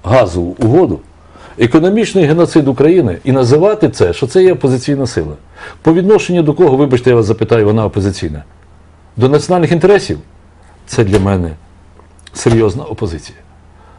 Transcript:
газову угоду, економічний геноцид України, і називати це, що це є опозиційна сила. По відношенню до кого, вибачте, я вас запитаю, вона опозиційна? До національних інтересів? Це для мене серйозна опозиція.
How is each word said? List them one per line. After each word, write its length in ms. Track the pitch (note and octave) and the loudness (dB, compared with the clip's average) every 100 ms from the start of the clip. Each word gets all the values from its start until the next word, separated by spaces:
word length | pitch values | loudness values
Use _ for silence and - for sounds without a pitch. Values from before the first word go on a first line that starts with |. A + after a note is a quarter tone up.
газову 520 | G2 B2+ G2+ F2+ F2 - | 2 0 0 -2 -6 -4
угоду, 420 | A2 D3+ D#3 D#2 - - - - - - | 0 2 0 -2 -10 -20 -20 -20 -20 -2
економічний 680 | B2 D#3+ F3 G#3 G3 F#3+ | 2 2 2 0 0 0
геноцид 440 | D3 D#3+ E3 E3 C3+ | 2 2 2 2 0
України, 500 | B2+ C#3+ F#3 B2 E2+ | 0 2 2 0 -4
і 80 | C#3 | -2
називати 560 | C3 A#2+ D3 G3 G#3+ - | 0 2 2 2 0 -2
це, 240 | - F#2 | 0 -2
що 140 | F2 B2 | -2 -2
це 180 | F#3+ | 2
є 80 | F#3 | 2
опозиційна 540 | D3+ C#3 B2+ C3 C#3 C3 | 2 -2 -2 -4 -4 -4
сила. 280 | - D#2 D2 - - - - | -6 -8 -12 -20 -20 -20 -4
По 120 | D#3 | 0
відношенню 480 | E3 F#3+ G#3+ - F3 | 2 2 2 2 0
до 120 | D#3 | 0
кого, 220 | D3+ E3+ C3 | 2 2 2
вибачте, 340 | D3 B2 A#2+ | 2 2 2
я 60 | A#2 | 2
вас 100 | G#2 | 0
запитаю, 380 | A2 G#2+ A#2+ | -2 0 2
вона 200 | G#2 A2 | 2 0
опозиційна? 600 | G#2 - G2 F#2 E2 D2+ - _ _ - _ _ _ - | -2 -2 -4 -4 -8 -10 -16 _ _ -20 _ _ _ -2
До 120 | B2+ | 0
національних 440 | D3 - F3+ D#3+ | 0 0 0 0
інтересів? 460 | E3+ F#3 G3+ - - - - - _ - - - | 2 2 2 0 -10 -10 -20 -20 _ -20 -20 -8
Це 180 | - | -4
для 140 | G2+ G2+ | 0 0
мене 320 | F#2+ F#2+ E2+ D#2 - - - - - - - | 0 -2 -4 -10 -20 -20 -20 -20 -20 -20 -20
серйозна 520 | - B2 A2+ A2 F#2 | -4 0 0 0 -4
опозиція. 540 | - G#2+ G2 D#2+ - - - - - - - | -10 -8 -8 -8 -14 -20 -20 -20 -20 -20 -20